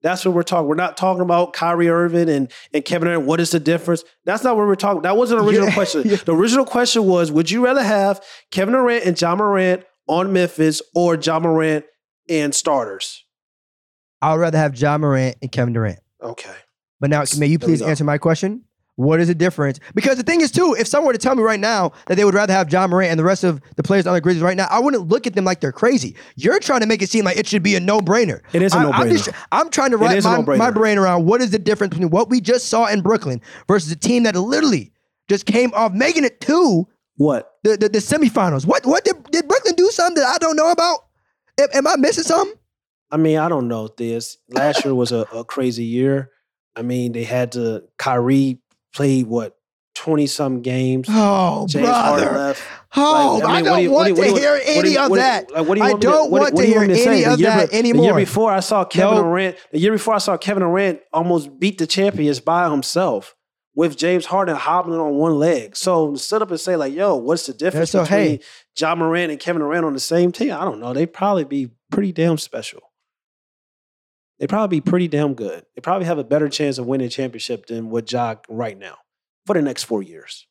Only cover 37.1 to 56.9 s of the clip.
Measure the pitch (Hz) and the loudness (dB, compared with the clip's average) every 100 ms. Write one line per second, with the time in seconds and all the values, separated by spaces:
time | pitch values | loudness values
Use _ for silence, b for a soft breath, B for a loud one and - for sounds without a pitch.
37.1 | - 147 120 - _ 208 208 208 208 202 | -2 0 0 -6 _ 0 2 2 0 0
38.1 | 302 269 - 185 139 151 554 254 339 - | 2 2 2 0 0 0 0 2 0 0
39.1 | 381 - 330 294 466 466 339 381 453 349 | -4 -2 -4 0 0 0 2 2 2 0
40.1 | 330 254 330 330 311 320 339 339 480 _ | 2 0 0 0 2 2 2 0 -2 _
41.1 | _ _ _ _ - 277 269 285 339 277 | _ _ _ _ 0 2 2 2 2 2
42.1 | 440 320 330 403 427 _ _ _ _ _ | 0 0 0 0 -6 _ _ _ _ _
43.1 | 151 160 156 165 156 120 117 110 - 117 | 0 2 2 0 -2 -2 -6 -8 -8 -6
44.1 | 117 113 - _ 123 143 139 139 131 120 | -6 -8 -18 _ -2 0 0 0 0 0
45.1 | 120 107 113 117 - 131 120 117 120 131 | -2 -4 -10 -10 -4 -4 -4 -6 -2 0
46.1 | 139 135 _ _ _ _ - 123 123 123 | -2 -6 _ _ _ _ -10 -6 -4 -4
47.1 | 117 113 123 123 123 117 110 - - - | -6 -4 -4 -4 -4 -4 -6 -12 -8 -2
48.1 | 123 123 135 135 127 _ _ _ - 143 | -2 2 2 0 -4 _ _ _ -4 0
49.1 | 135 113 117 107 _ _ _ _ - - | 0 0 -4 -6 _ _ _ _ -12 -4
50.1 | 156 143 - 139 127 123 127 131 131 127 | 0 0 -2 -4 -4 -4 -2 -2 -2 -2
51.1 | 214 208 196 180 - 202 147 240 240 226 | 0 2 2 0 -2 -4 0 0 2 2
52.1 | 147 - 262 277 277 B B B - 294 | 0 0 -2 -4 -6 B B B 0 2
53.1 | 311 285 226 - - 165 175 175 196 202 | 4 2 2 0 0 2 2 4 4 4
54.1 | 175 - 202 285 294 269 302 302 277 277 | 4 4 4 2 2 2 2 2 2 2
55.1 | - 262 214 - 160 160 196 240 220 233 | 4 2 0 -4 -4 0 2 2 2 2
56.1 | 302 302 - 285 220 208 220 202 | 2 4 2 2 4 4 4 4